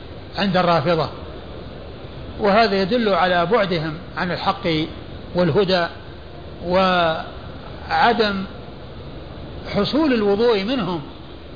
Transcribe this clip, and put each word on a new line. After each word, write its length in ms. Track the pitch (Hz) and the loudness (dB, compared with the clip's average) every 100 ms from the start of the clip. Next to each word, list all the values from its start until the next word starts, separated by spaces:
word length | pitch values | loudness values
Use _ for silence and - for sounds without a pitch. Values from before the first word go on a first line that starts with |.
| - - - - | -14 -14 -10 -2
عند 180 | 202 180 | 2 4
الرافضة، 520 | 175 165 147 160 139 - - - - - - - - - - - - - | 4 4 4 2 0 -6 -12 -14 -14 -14 -14 -14 -14 -14 -14 -12 -12 0
وهذا 420 | 208 202 226 196 | 4 6 6 4
يدل 260 | 190 247 214 | 2 2 4
على 380 | 175 185 180 170 | 4 4 4 4
بعدهم 480 | 226 196 175 156 151 - - | 4 2 0 -2 -6 -10 -4
عن 140 | 180 | -2
الحق 380 | 160 196 196 175 156 160 - - - - | 0 -2 0 0 0 -2 -6 -12 -12 -4
والهدى 520 | 175 175 160 180 180 170 - - - - - - - 175 | 2 4 4 4 2 0 -6 -14 -14 -14 -14 -14 -10 0
وعدم 1800 | 185 190 180 165 160 - - - - - - - 160 208 226 214 196 190 - - - - - - - - - - - - | 4 4 4 2 0 -6 -12 -12 -12 -12 -12 -2 4 6 6 2 0 -4 -10 -14 -14 -14 -14 -14 -14 -14 -14 -12 -12 -4
حصول 380 | 190 202 269 320 | -2 0 2 2
الوضوء 520 | 240 202 196 240 208 | 4 4 4 4 4
منهم، 360 | 196 269 180 170 139 - - - - | 0 -2 -2 -4 -8 -14 -16 -16 -16